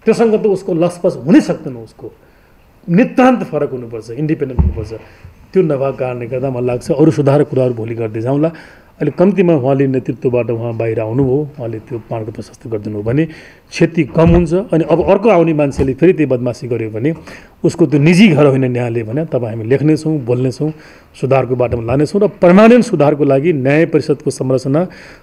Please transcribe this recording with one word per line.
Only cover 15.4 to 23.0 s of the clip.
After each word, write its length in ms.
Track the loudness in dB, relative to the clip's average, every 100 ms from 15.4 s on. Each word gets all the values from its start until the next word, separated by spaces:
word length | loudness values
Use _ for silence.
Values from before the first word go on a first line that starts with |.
| 2
मान्छेले 440 | 0 0 -2 -2 2
फेरि 140 | 2
त्यही 160 | 2 0
बदमासी 400 | 0 -2 -6 -6
गर्यो 200 | -6 -6
भने 160 | -4 -4 -4 -10 -20 -20 _
उसको 280 | -2 2 2
त्यो 80 | 4
निजी 400 | 4 6 6 6
घर 80 | 4
होइन 160 | 2 0
न्यायालय 320 | -2 -2 -4
भने 240 | -4 -4 -4
तब 180 | -4
हामी 220 | -4 -6 -2
लेख्नेछौँ, 480 | 0 2 0 -2 -4
बोल्नेछौँ, 480 | -2 -2 -2 -4 -6 -8 -16 -20 _
सुधारको 440 | -8 0 0 0 -2
बाटोमा 240 | -2 -2
लानेछौँ 400 | -2 0 0 0
र 40 | -2 2
पर्मानेन्ट 460 | 4 6 8 6 4
सुधारको 380 | 2